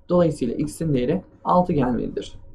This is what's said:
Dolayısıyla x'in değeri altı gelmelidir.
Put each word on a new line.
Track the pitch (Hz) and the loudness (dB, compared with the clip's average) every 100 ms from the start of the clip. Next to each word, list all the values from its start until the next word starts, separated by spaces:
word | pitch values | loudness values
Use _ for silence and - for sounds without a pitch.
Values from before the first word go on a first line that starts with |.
| - | 0
Dolayısıyla | 180 165 - 120 - | 4 4 2 -4 -2
x'in | 147 - 160 | -4 -4 0
değeri | 135 123 185 - - | 0 0 -2 -4 -10
altı | 170 180 180 | 0 2 4
gelmelidir. | 151 127 113 98 - - - - | 2 2 0 -2 -8 -10 -14 -12